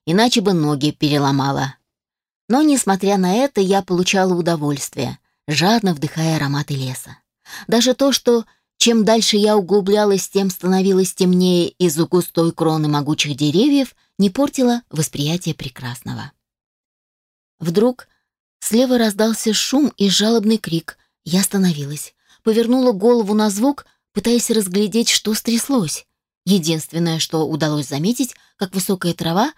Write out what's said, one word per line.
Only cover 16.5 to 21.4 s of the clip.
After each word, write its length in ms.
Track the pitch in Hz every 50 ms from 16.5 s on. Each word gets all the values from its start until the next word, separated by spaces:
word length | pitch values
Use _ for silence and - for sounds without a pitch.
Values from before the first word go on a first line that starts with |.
| _ _ _ _ _ _ _ _ _ _ _ _ _ _ _ _ _ _ _ _ _ -
Вдруг 500 | 165 165 165 208 208 247 254 - - _ _ _ _ _ _ _ _ _ _ _
слева 380 | - - 208 226 262 254 254 240
раздался 540 | 226 220 202 202 214 220 220 - - 220 208
шум 400 | - - - - 269 302 233 -
и 120 | - 202 202
жалобный 500 | 175 - 202 220 233 233 202 220 226 214
крик. 380 | - - 165 165 - - - _ _ _ _ _ -
Я 160 | 160 156 185